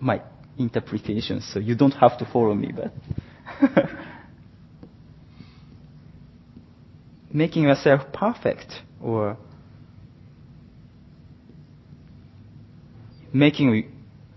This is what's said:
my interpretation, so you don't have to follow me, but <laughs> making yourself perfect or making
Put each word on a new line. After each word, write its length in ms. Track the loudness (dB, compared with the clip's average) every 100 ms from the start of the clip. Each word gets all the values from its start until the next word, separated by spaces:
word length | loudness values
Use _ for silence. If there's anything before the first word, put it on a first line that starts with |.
my 200 | -4 -4 -6 -20 -14 -6
interpretation, 840 | -4 -4 -6 -6 -6 -6 -4 -8
so 180 | -8 -6
you 160 | -2 2
don't 180 | 2
have 240 | 6 4 4
to 80 | -2
follow 280 | 2 2
me, 180 | 2 -2 -6
but 180 | -10 -10 -12 -12 -14 -18 -18 0
<laughs> 260 | 0 2 -4 -6 -18 -20 -20 -20 -20 -20 -20 -20 -20 -20 -20 -20 -20 -20 -20 -20 -20 -20 -20 -20 -20 -20 -20 -20 -20 -20 -20 -20 -20 -20 -20 -20 -6
making 320 | -2 0 2
yourself 380 | 2 4 4 4 2
perfect 600 | -4 -4 -2 -4 -4 -8 -20 -20 -12
or 360 | -6 -2 -2 -6 -14 -20 -20 -20 -20 -20 -20 -20 -20 -20 -20 -20 -20 -20 -20 -20 -20 -20 -20 -20 -20 -20 -20 -20 -20 -20 -20 -20 -20 -20 -20 -20 -20 -20 -20 -20 -20 -20 -4
making 600 | 4 4 4 2 2 -2 -10 -20 -20 -20